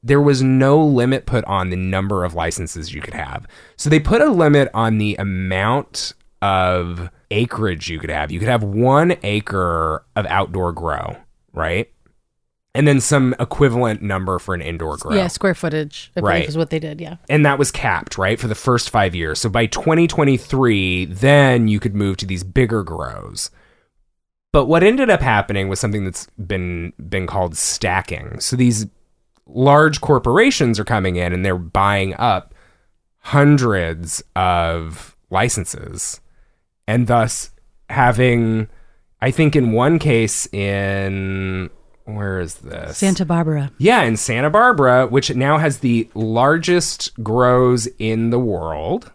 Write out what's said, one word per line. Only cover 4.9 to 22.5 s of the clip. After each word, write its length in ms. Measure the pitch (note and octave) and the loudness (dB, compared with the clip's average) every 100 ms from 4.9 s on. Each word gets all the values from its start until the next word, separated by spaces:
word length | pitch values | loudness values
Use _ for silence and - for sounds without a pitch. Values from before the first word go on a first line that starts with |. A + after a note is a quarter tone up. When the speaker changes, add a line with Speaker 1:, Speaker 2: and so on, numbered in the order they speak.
| A2 | 0
Speaker 1:
the 160 | G#2 G2+ | 0 -2
amount 960 | G2 F#2 F#2 F#2 G#2 C3 C3 - - - _ _ | -4 -4 -2 -2 0 -2 -4 -10 -10 -12 _ _
of 680 | G2 F#2+ F#2 F2+ F2 F2 F2 _ _ | -2 0 0 0 -4 -8 -12 _ _
acreage 580 | G#2+ A#2+ - G#2+ E2+ - | -2 -2 -2 -4 -4 -8
you 120 | E2 | -8
could 100 | D#2+ | -6
have. 200 | D#2 D2+ | -6 -4
You 80 | D#2+ | -4
could 80 | G#2+ | 0
have 160 | B2 | 0
one 520 | G#2 G2+ B2 C#3 E3+ F3+ | 0 0 2 4 2 0
acre 840 | G#2 G#2 G#2+ G2 F2 E2 D#2+ D#2 _ - | -2 -4 -4 -2 -2 -2 -2 -4 _ -6
of 100 | G2 | -2
outdoor 460 | F#2 F#2+ F#2 F2+ | -2 -2 -4 -4
grow, 440 | E2 E2 D2 - - _ _ _ | -4 -6 -6 -8 -12 _ _ _
right? 360 | - E2 F2+ A#2 _ _ _ _ _ _ _ _ | -6 -4 -2 -6 _ _ _ _ _ _ _ _
And 140 | B2 D3 | 0 4
then 120 | C#3 | 4
some 340 | - D3 B2+ B2+ | 2 2 2 0
equivalent 640 | A#2 - C#3+ A#2+ B2 G#2+ | -6 2 2 2 -2 -2
number 360 | G2+ F#2+ F#2+ F2+ | -4 -4 -2 -4
for 140 | - | -4
an 60 | F2+ | -6
indoor 340 | E2+ E2+ D#2+ D2+ | -6 -8 -6 -8
grow. 180 | - | -2
Speaker 2:
Yeah, 140 | G#3 F3+ | 0 0
square 260 | - G3 | -2 -2
footage, 560 | E3+ E3+ D#3 D3 - - - | -2 -4 -4 -6 -12 -10 -4
I 40 | |
believe 100 | G3+ | 0
Speaker 1:
Right. 140 | F3 D3+ | 0 0
Speaker 2:
is 80 | D3+ | -4
what 140 | D#3+ | -4
they 80 | D#3+ | -4
did, 200 | D#3 D3+ | -8 -12
yeah. 160 | E3+ E3+ _ | -14 -16 _
Speaker 1:
And 160 | D3+ C#3+ | 2 4
that 120 | C#3 | 4
was 120 | C#3 | 0
capped, 460 | - - F2+ - - | 0 -2 -2 -6 -4
right, 220 | F#2+ A2+ | -2 0
for 80 | A#2+ | -4
the 60 | |
first 360 | G#2+ - A#2+ - | -4 0 0 0
five 240 | A#2 G2 | 0 0
years. 240 | F2 D#2+ D2+ | 0 -4 -2
So 80 | A2+ | -2
by 160 | G2+ A2+ | 0 -2
twenty 420 | - - D#3+ E3+ | -2 0 2 2
twenty-three, 960 | - C#3+ C3 - C3+ B2+ G#2 F#2 F2+ | 2 2 2 0 0 2 2 0 -2
then 640 | F2+ F#2 C3+ C#3+ C#3 B2 A2+ | -4 0 4 6 6 4 4
you 100 | G#2 | 2
could 160 | A#2 | 0
move 220 | G2+ G2+ F#2+ | -2 -2 -2
to 100 | G2 | -6
these 160 | F#2 | -6
bigger 400 | F#2+ | -2